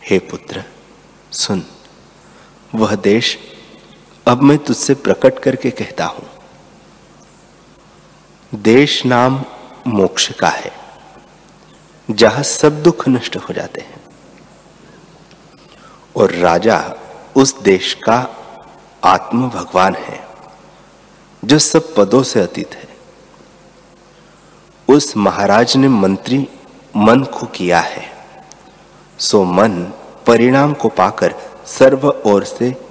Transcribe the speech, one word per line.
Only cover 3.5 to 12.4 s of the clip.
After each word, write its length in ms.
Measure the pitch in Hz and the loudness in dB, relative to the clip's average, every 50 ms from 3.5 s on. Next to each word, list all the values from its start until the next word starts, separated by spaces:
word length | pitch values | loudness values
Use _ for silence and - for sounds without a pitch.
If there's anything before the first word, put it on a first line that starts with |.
| - - - - - - - - - - - _ - - _ 120 | -20 -20 -20 -20 -20 -20 -20 -20 -20 -20 -20 _ -20 -4 _ 0
अब 140 | 123 123 | 2 4
मैं 160 | 143 139 147 147 | 4 4 4 2
तुझसे 360 | 147 - 120 - - - 139 | 0 -4 -4 -4 0 -2 -2
प्रकट 440 | 135 - - 147 - - 131 131 - | -2 0 -2 -2 2 2 2 2 2
करके 320 | - 135 131 - - 131 | -4 -4 -4 -2 -4 -6
कहता 360 | - - 107 - - - 82 | -6 -6 -12 -12 -8 -8 -6
हूं। 160 | 82 - - - - - - - - - - - - - - _ - - _ _ _ - - _ _ - - _ - _ _ _ _ - _ _ - _ - _ - _ - _ _ _ _ _ _ - 107 | -6 -8 -12 -18 -20 -20 -20 -20 -20 -20 -20 -20 -20 -20 -20 _ -20 -20 _ _ _ -20 -20 _ _ -20 -20 _ -20 _ _ _ _ -20 _ _ -20 _ -20 _ -20 _ -20 _ _ _ _ _ _ -14 -2
देश 420 | 101 110 113 131 147 143 - - - | 2 4 6 6 4 4 0 -2 -2
नाम 400 | 127 127 120 123 131 131 135 135 - - - - - - - - | 0 2 2 2 2 0 -2 -6 -12 -16 -20 -20 -20 -20 -10 -6
मोक्ष 460 | 127 113 101 95 90 - - - - | -4 0 0 0 0 0 -4 -6 -6
का 160 | - - - 82 | -4 -2 -2 -2
है, 240 | - - - - - - - - - - - - - - - _ - - _ - - - - - - - - _ _ - _ - | -2 -4 -10 -12 -16 -16 -20 -20 -20 -20 -20 -20 -20 -20 -20 _ -20 -20 _ -20 -20 -20 -20 -20 -20 -20 -20 _ _ -20 _ -10
जहां 320 | 110 104 117 107 104 139 | 0 2 2 4 4 0